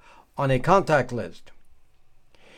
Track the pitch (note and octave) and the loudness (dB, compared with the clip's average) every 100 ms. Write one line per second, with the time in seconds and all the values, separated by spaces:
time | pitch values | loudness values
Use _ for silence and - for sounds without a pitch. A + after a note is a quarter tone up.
0 | - - _ - C#3 B2+ C#3+ F#3+ E3 D3+ | -20 -20 _ -4 0 0 4 2 4 0
1 | B2 A#2 F2 - - - - - - - | 0 -6 -10 -12 -20 -20 -20 -20 -20 -20
2 | - - - - - | -20 -20 -20 -20 -20